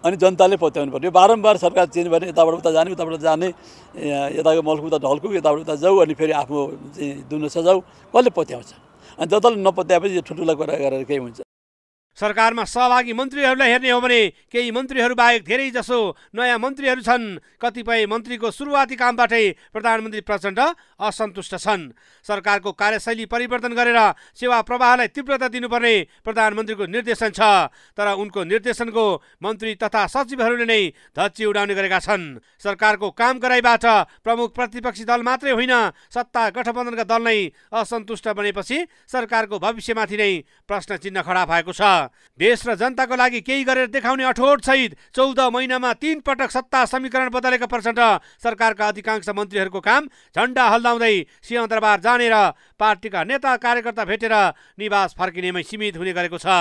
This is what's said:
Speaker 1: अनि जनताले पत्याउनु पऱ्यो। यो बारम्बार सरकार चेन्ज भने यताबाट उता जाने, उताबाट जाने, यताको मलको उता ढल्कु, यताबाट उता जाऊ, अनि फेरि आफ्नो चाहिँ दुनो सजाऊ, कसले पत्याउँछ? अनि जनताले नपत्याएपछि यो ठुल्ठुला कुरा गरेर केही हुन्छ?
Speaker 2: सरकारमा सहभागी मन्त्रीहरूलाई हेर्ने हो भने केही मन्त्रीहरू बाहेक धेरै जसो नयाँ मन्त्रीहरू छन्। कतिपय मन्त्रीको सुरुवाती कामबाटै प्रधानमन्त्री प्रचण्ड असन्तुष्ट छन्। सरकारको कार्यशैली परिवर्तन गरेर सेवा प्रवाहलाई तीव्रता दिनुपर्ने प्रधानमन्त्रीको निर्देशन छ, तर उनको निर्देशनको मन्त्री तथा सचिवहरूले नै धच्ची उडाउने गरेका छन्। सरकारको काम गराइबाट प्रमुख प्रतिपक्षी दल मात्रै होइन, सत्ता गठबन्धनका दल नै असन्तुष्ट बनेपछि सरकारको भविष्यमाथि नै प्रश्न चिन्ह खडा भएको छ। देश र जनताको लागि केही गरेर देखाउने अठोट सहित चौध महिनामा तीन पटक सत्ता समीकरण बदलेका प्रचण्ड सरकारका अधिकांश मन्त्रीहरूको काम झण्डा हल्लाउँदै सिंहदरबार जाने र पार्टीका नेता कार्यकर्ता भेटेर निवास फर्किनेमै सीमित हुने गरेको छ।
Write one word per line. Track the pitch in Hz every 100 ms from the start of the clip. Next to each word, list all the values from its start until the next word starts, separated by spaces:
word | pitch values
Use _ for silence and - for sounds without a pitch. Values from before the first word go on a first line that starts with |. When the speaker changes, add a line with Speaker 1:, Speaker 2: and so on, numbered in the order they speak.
| 170
Speaker 1:
अनि | 185
जनताले | 185 180 185 190
पत्याउनु | 160 151 143
पऱ्यो। | 131 170
यो |
बारम्बार | 175 196 226 214 202
सरकार | 175 185 175
चेन्ज | 175 175
भने | 165 180
यताबाट | 156 165 170
उता | 165
जाने, | 160 170
उताबाट | 175 165 160
जाने, | 160 156 185 - - - - - 156 139 139 -
यताको | 160 165
मलको | 151 151 156
उता | 156
ढल्कु, | 135 143 190
यताबाट | 190 156 147
उता | 156 151
जाऊ, | 175 190
अनि | 160
फेरि | 151 156
आफ्नो | 151 127 147 143 - 143 147
चाहिँ | 147 143 131
दुनो | 151 151
सजाऊ, | 170 165 190
कसले | - - - 233 247
पत्याउँछ? | - 156 123 - - _ _ - -
अनि | 165
जनताले | 208 233 214
नपत्याएपछि | 190 185 170 175 196 180
यो |
ठुल्ठुला | - 160 165
कुरा | 151 -
गरेर | 156 139 135
केही | 127 143
हुन्छ? | 123 120 - _ _ _ _ _ _ -
Speaker 2:
सरकारमा | 208 208 226 233
सहभागी | 202 247 247 247 240
मन्त्रीहरूलाई | 226 269 277 269 262 262
हेर्ने | 247 254
हो | 247
भने | 247 240 196 - _
केही | 240 240
मन्त्रीहरू | 226 262 262 240 247
बाहेक | 240 233
धेरै | 156 247 269
जसो | 240 220 247 202 - _ 214
नयाँ | 247 240
मन्त्रीहरू | 247 277 277 254
छन्। | 220 247 220 175 _ _
कतिपय | 233 240 226 226 208
मन्त्रीको | 220 220 240 220
सुरुवाती | - 285 285 254 254
कामबाटै | 247 240 240 233 208 165 _
प्रधानमन्त्री | 220 226 226 220 214
प्रचण्ड | 196 202 196 196 294 339 _ _
असन्तुष्ट | 208 - 214 185 170 180
छन्। | 202 202 139 - _ _ -
सरकारको | 202 208 202 190
कार्यशैली | - 208 214 233 226 220
परिवर्तन | 240 240 247 240
गरेर | 233 240 240 208 - - -
सेवा | 247 240
प्रवाहलाई | 214 240 247 247 226
तीव्रता | - 262 269 254
दिनुपर्ने | 247 240 233 233 214 160 _
प्रधानमन्त्रीको | - 220 220 208 214 208 185
निर्देशन | 220 233 220 220
छ, | 180 214 196 147 _ _ -
तर | 202
उनको | 196 208 202
निर्देशनको | 170 220 226 226 233 220 214 165 _ _
मन्त्री | 190 220 220 208
तथा | 214 220 196
सचिवहरूले | 269 247 262 233 240 233
नै | 220 180 - _ -
धच्ची | 196 208 214
उडाउने | 208 202 196
गरेका | 196 185
छन्। | 185 202 160 123 _ _
सरकारको | 202 196 214 208 202
काम | - 233 262
गराइबाट | 254 247 240 226 233 214 165 _
प्रमुख | 220 233 233
प्रतिपक्षी | - 240 233 247 190
दल | 226 240
मात्रै | 240 254 277
होइन, | 233 247 247 208 - _
सत्ता | 240 233 247 220
गठबन्धनका | 208 240 240 240 233
दल | 214 226
नै | 233 220 170 _ _
असन्तुष्ट | 220 214 233 208 220 220
बनेपछि | 202 208 196 196 277 349 _ _
सरकारको | 254 226 233 214 202
भविष्यमाथि | 190 226 220 226 208 208
नै | 202 180 - _ -
प्रश्न | 196 - 190
चिन्ह | 196 190
खडा | 170 185 170
भएको | 170 165
छ। | 180 208 175 131 _ _ _
देश | 190 240 240
र | 196
जनताको | 247 254 262 254
लागि | 247 240
केही | 202 269
गरेर | 262 262 247
देखाउने | 262 269 269
अठोट | 262 254 269 285
सहित | 262 262 233 - _ -
चौध | 269 262
महिनामा | 254 240 254 254 254
तीन | 226 302 311
पटक | 285 262 262
सत्ता | 254 254 269 247
समीकरण | 262 262 254 254
बदलेका | 247 254 254 240
प्रचण्ड | 240 214 233 233 185 - _
सरकारका | 233 226 226 208 208
अधिकांश | 202 214 214 190
मन्त्रीहरूको | 202 202 202 190 190
काम | 202 254 302 _ _ -
झण्डा | 240 254 240
हल्लाउँदै | 226 240 233 226 202 151 _
सिंहदरबार | - 233 226 220 214 202
जाने | 208 247 233
र | 220 185 - _ _
पार्टीका | 214 208 220 185
नेता | 170 269 269 247
कार्यकर्ता | 240 240 233 226 185
भेटेर | 214 226 220 185 - _ -
निवास | 208 202 185 -
फर्किनेमै | 185 175 180 180
सीमित | 160 214 214 165
हुने | 185
गरेको | 180 175 170
छ। | 175 185